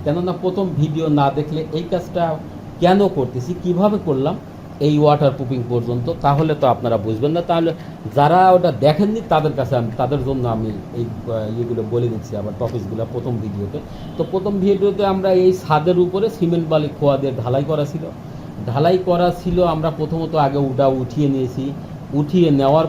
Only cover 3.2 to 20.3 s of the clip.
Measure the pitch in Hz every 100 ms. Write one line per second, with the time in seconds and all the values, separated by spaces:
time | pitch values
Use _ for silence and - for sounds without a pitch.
3.2 | 123 127 123 175 180 175 208 208 165 131
4.2 | 143 202 - - - - 143 151 147 147
5.2 | 143 135 127 131 113 120 120 120 120 170
6.2 | 143 143 160 147 131 110 120 113 104 110
7.2 | 147 170 170 165 165 156 - - - 143
8.2 | 147 175 185 180 175 117 139 151 208 226
9.2 | - 156 147 131 123 131 117 117 127 143
10.2 | 127 131 120 110 110 98 - 120 117 101
11.2 | 120 113 107 113 117 113 107 120 120 107
12.2 | - 107 101 98 117 120 98 107 110 120
13.2 | 127 117 107 101 98 147 - - - -
14.2 | 165 190 202 202 190 190 202 190 196 190
15.2 | 190 185 185 185 - 156 165 180 180 190
16.2 | 220 - 170 170 156 156 147 - 143 135
17.2 | 135 120 117 135 143 151 143 160 165 -
18.2 | - - - - - 131 165 185 185 175
19.2 | 175 175 180 175 175 156 160 151 151 165
20.2 | 160